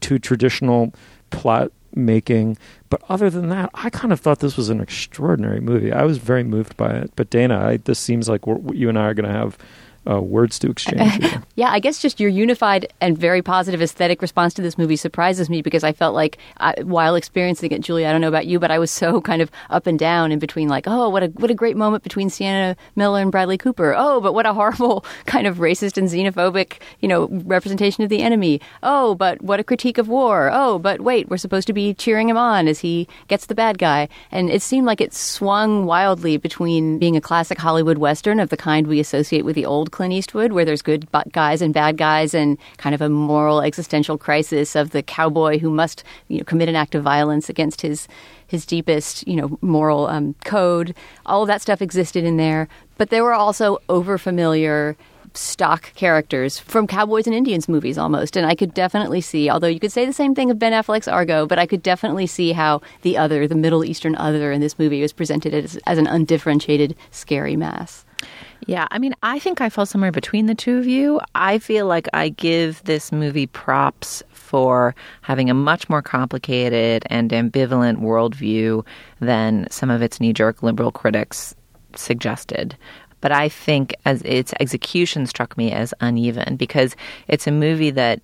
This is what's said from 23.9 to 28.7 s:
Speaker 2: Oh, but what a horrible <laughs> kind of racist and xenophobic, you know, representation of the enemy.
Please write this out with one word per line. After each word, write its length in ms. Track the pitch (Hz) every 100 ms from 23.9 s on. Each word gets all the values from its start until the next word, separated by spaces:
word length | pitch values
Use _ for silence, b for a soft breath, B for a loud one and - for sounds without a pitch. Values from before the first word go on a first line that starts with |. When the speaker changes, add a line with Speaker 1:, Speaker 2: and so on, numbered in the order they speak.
| -
Speaker 2:
Oh, 260 | 285 262
but 100 | 196
what 140 | 196 226
a 80 |
horrible 500 | 208 208 220 240 196 - -
<laughs> 100 | -
kind 200 | 262 202
of 120 | 175
racist 400 | 165 180 202 196
and 100 | 190
xenophobic, 680 | 170 196 180 180 185 185 - B B
you 80 | 202
know, 180 | 175 165 185
representation 580 | 180 185 196 196 202 196
of 80 | 214
the 120 | 208
enemy. 400 | 233 220 175 143 B